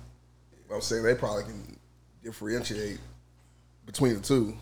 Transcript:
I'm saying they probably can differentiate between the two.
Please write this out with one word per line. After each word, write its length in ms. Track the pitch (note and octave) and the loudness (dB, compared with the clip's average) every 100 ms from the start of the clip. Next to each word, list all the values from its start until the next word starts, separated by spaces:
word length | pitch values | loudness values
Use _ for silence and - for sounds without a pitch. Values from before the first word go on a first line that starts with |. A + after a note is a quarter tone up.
| - - _ _ _ - - | -16 -20 _ _ _ -20 -8
I'm 80 | G#2 | -4
saying 220 | - A2+ | 0 2
they 120 | A2+ B2 | 4 4
probably 280 | A#2 G#2 | 0 -2
can 340 | G#2 G#2+ - - - _ _ - | -6 -10 -14 -18 -20 _ _ -18
differentiate 760 | A#2 G#2+ G#2 A#2+ - G#2 G#2 - - - _ _ _ _ _ _ - | -16 -8 -2 -2 -2 -4 -4 -6 -12 -20 _ _ _ _ _ _ -10
between 300 | - B2+ G#2 | 4 4 4
the 60 | |
two. 340 | G2 C3+ G#2+ A2 | 4 4 4 2